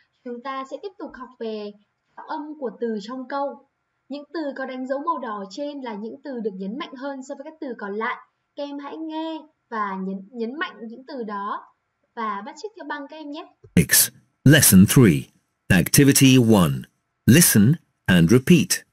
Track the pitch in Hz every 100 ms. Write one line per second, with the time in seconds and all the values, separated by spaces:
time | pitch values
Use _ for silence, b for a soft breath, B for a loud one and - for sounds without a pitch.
0 | _ _ 247 240 269 269 269 - 403 -
1 | 302 240 240 - 226 214 208 202 _ _
2 | _ - - 311 302 302 247 185 233 214
3 | 196 262 247 277 277 226 _ _ _ _
4 | - 285 294 339 285 262 262 254 254 269
5 | 311 302 240 208 190 294 285 285 247 202
6 | 220 269 294 240 214 190 190 254 330 254
7 | 277 277 262 277 294 320 277 233 202 208
8 | 165 - _ _ _ - 285 285 285 311
9 | 320 311 320 320 311 _ _ 226 202 190
10 | 190 190 - 240 226 294 359 - 220 240
11 | 262 277 214 202 202 285 - _ _ _
12 | _ - 220 202 226 311 415 359 294 285
13 | 277 311 294 302 370 _ - - 147 -
14 | - - _ _ - 151 - 95 104 -
15 | 113 69 - _ _ _ - 92 135 -
16 | 139 131 135 127 113 107 80 65 - _
17 | _ _ - 139 175 113 104 170 _ _
18 | - 90 82 123 - 175 95 - _